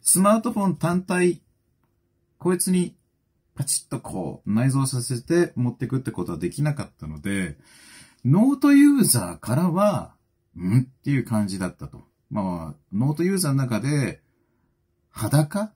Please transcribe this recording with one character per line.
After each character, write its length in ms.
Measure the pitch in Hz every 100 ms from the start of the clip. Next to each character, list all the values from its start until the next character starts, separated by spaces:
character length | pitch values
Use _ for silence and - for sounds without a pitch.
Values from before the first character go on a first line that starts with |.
ス 180 | - 175
マ 180 | 196 226
ー 40 |
ト 100 | 233
フ 100 | 220
ォ 60 | 196
ン 80 | 156
単 260 | 160 180
体、 400 | 180 180 180 165 _ _ _ _ _ _ _ _ _ _
こ 160 | 175
い 40 | 180
つ 120 | -
に 240 | 180 175 _ _ _ _ _ _ -
パ 80 |
チ 220 | 139 - -
ッ 20 |
と 100 | 120
こ 440 | - 92 82 - -
う 80 |
内 180 | 107 131
蔵 140 | 135 131
さ 160 | 127
せ 240 | 120 120 -
て 280 | 170 170 -
持 160 | 123
っ 60 | -
て 100 | 120
く 100 | 131
っ 20 |
て 100 | 131
こ 120 | 101
と 100 | 87
は 40 | 87
で 120 | 87
き 100 | -
な 140 | 151 147
か 80 |
っ 80 | 92 _
た 80 | 78
の 120 | 78
で、 380 | 98 98 90 73 _ - - - - _
ノ 300 | 120 165 262 269
ー 40 |
ト 140 | 285
ユ 260 | 285 285 285
ー 40 |
ザ 340 | - 117 90 -
ー 20 |
か 160 | - 127
ら 140 | 180
は、 420 | 165 208 151 80 _ _ _ _ 82
ん 260 | 90 120
っ 0 |
て 280 | 131 _ -
い 100 | 139
う 60 | -
感 220 | 110 104
じ 100 | 95
だ 100 | 92
っ 80 | -
た 120 | 73
と。 160 | - _ _ _
ま 460 | 107 95 87 80 73
あ、 0 | _
ノ 200 | 98 135
ー 40 | 151
ト 60 |
ユ 120 | 175 196
ー 20 |
ザ 120 | 151
ー 20 |
の 40 | 135
中 220 | 131 107
で、 420 | 127 147 113 76 _ _ _ _ _ _ _ _ _
裸？ 640 | - 117 143 147 202 214